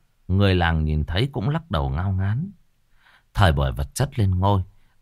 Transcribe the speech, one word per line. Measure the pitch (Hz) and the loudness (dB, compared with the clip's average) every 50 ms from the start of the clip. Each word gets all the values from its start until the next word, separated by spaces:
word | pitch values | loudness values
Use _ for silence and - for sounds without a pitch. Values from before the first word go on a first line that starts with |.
| _ _ _ _ _ - | _ _ _ _ _ -2
người | 92 98 101 98 92 | 0 2 4 4 4
làng | 90 85 82 82 80 78 | 4 2 2 2 2 0
nhìn | 76 76 76 73 | 0 0 -2 -2
thấy | - 82 92 123 139 | -2 -2 -2 -2 -2
cũng | - - 98 131 | -4 -4 -4 -2
lắc | 147 165 160 - | -2 -4 -6 -4
đầu | - 80 69 67 | -4 -4 -2 -2
ngao | 65 76 92 98 | -4 -4 -2 -2
ngán. | 95 95 95 98 104 127 170 202 196 - _ _ _ _ _ _ _ _ _ _ _ _ _ _ _ | -2 -2 -2 -2 -2 -4 -4 -6 -10 -16 _ _ _ _ _ _ _ _ _ _ _ _ _ _ _
Thời | - 104 87 | 4 4 4
buổi | 76 69 69 65 | 4 2 0 -2
vật | 60 62 73 - - | -4 -6 -8 -8 -4
chất | - 131 139 - - | -4 -4 -4 0 0
lên | 104 98 92 90 | 0 0 0 0
ngôi, | 92 101 101 98 90 - - - - _ _ _ | 0 2 0 0 -2 -4 -12 -20 -20 _ _ _